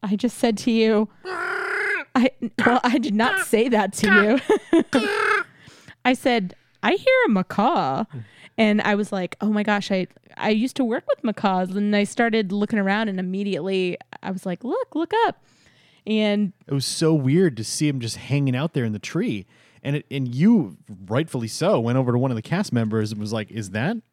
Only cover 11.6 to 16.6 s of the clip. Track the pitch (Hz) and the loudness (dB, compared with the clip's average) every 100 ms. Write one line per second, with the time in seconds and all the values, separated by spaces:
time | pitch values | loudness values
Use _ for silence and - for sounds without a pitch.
11.6 | 185 190 208 208 202 - 233 220 196 202 | -2 -2 0 2 0 0 0 2 0 -2
12.6 | 208 220 196 202 220 190 185 190 202 185 | -2 0 0 0 -2 -4 -4 -4 -2 -2
13.6 | 180 190 185 180 - - - 185 - 175 | -2 -2 -2 -6 -12 -14 -8 -8 -6 -6
14.6 | 240 403 523 302 330 427 440 - _ _ | -4 -4 -4 -4 -2 2 0 -2 _ _
15.6 | _ _ _ _ - 214 214 208 202 - | _ _ _ _ -4 0 2 0 -2 -6